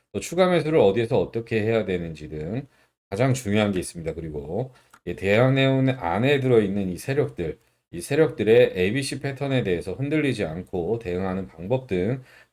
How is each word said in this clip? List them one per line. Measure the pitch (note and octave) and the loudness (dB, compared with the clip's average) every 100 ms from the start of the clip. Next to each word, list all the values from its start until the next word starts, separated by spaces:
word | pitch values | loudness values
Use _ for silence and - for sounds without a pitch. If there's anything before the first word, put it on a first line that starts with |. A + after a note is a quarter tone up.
| _ | _
또 | G#2 | -10
추가 | - E3+ F3+ | -6 0 2
매수를 | E3+ D#3 D3+ | 2 2 4
어디에서 | G2+ G#2 A2+ A2+ | 4 2 0 0
어떻게 | E2 A2+ - A2+ | -2 -6 -4 -2
해야 | G#2+ A2+ G2 | 0 0 0
되는지 | F2+ E2+ D#2 D2 | -4 -4 -10 -12
등 | D2+ D#2 A#2+ C3+ _ _ _ _ | -10 -8 -8 -10 _ _ _ _
가장 | G2+ C3+ | 0 0
중요한 | C3 G2+ G#2 G#2 | 0 0 2 2
게 | F#2 | 0
있습니다. | E2+ F2 D#2+ | -6 -8 -8
그리고, | E2 D#2+ D2 C#2+ F#2+ C3 - _ _ F2 | -8 -8 -10 -6 -6 -6 -12 _ _ -10
예, | E2+ | -4
대한해운 | G2 G#2+ C3 C3+ C3+ C3+ C3 | 2 4 6 4 4 4 2
안에 | C3 E2+ F#2+ C3 C#3+ | 0 -2 0 2 2
들어있는 | B2+ A#2 G2+ G2+ F#2 | 4 4 4 -2 -4
이 | F2 | -6
세력들, | - C#3 - - D#2+ - _ _ _ | -4 -2 -2 -4 -8 -8 _ _ _
이 | A#2 | -14
세력들의 | - C#3+ D#3 - G#2 A#2 A#2+ - | -2 2 2 2 6 6 6 4
에이비씨 | F#2 C3 C3+ C3+ | 0 0 -4 -6
패턴에 | C#3 C3+ C#3 C3 | -8 -6 -2 0
대해서 | G2 E2+ F#2 | 0 -2 -4
흔들리지 | F#2 C#3+ D#3 C#3+ G#2 E2+ | -6 -2 0 0 -2 -4
않고 | E2+ - F#2 E2+ A#2 | -6 -6 -4 -2 -4
대응하는 | F2+ F2+ F#2+ F#2+ F#2 | -4 -4 -4 -4 -8
방법 | - F2+ B2+ - | -12 -4 -4 -2
등 | F#2 G2 C3 - - _ | -2 -2 -4 -10 -20 _